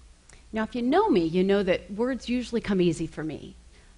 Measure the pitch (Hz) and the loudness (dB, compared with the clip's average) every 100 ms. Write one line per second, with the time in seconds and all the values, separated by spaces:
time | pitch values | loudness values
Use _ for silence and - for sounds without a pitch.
0 | - - _ - - 220 220 247 240 349 | -20 -20 _ -20 -8 -4 -4 -2 2 2
1 | 440 214 165 180 190 202 190 170 - 202 | 4 4 2 2 2 2 2 0 -2 -4
2 | 247 247 - 247 226 233 208 196 175 156 | -4 -4 -4 -4 -4 -6 0 2 2 0
3 | 160 - 156 139 - - - - - | -6 -8 -10 -10 -14 -20 -20 -20 -20